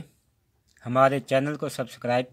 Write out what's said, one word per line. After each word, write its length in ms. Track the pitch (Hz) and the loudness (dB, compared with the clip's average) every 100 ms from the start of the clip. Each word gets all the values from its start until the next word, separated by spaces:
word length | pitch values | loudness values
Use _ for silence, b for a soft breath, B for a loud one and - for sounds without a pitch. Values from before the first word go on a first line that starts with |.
| 160 _ _ _ _ _ _ _ | -6 _ _ _ _ _ _ _
हमारे 360 | - 123 135 139 | -4 2 4 2
चैनल 340 | - 135 143 147 | 0 0 0 -4
को 120 | 147 | -8
सब्सक्राइब 580 | - 127 - 123 123 131 | -8 -10 -8 -2 -2 0